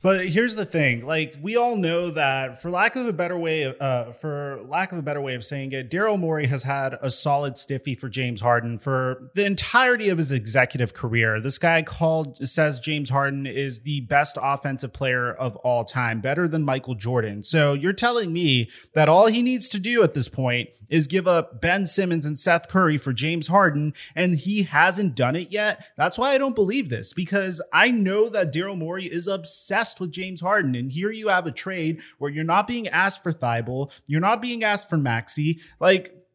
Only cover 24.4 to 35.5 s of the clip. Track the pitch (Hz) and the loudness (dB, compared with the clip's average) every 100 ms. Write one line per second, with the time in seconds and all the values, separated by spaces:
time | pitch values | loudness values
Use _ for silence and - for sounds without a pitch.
24.4 | 185 208 185 143 180 190 196 123 127 160 | 0 -2 2 4 4 4 -2 0 0 0
25.4 | 180 202 208 - - - 165 202 262 269 | -4 -2 -2 -4 -12 -2 -2 0 2 2
26.4 | 269 226 190 254 180 117 110 - 175 202 | 0 0 0 0 -2 -4 -4 -6 -2 -2
27.4 | 185 170 - 165 226 240 190 202 226 208 | -2 -6 0 4 4 4 2 2 0 0
28.4 | 170 147 190 190 160 185 180 170 170 190 | -2 -2 -4 -6 -8 -8 -6 -6 -4 -4
29.4 | 160 - - 196 220 - 180 175 185 180 | -2 -2 0 -2 -2 -6 -8 -8 -10 -6
30.4 | 175 208 147 123 131 143 202 220 214 185 | 0 0 0 -2 -4 -4 -4 -2 0 0
31.4 | 170 131 - 185 160 160 - _ 143 147 | 0 -8 -8 -4 -4 -4 -10 _ -6 -4
32.4 | 160 185 202 240 214 156 190 - 175 160 | 2 2 2 -4 -2 2 2 0 -4 -2
33.4 | 123 117 117 127 143 - - 151 190 226 | -2 -2 -2 -6 -6 -10 -4 0 2 0
34.4 | 247 233 220 202 - 165 131 113 - - | -2 -2 0 0 0 0 0 -2 -2 -2
35.4 | 151 | -2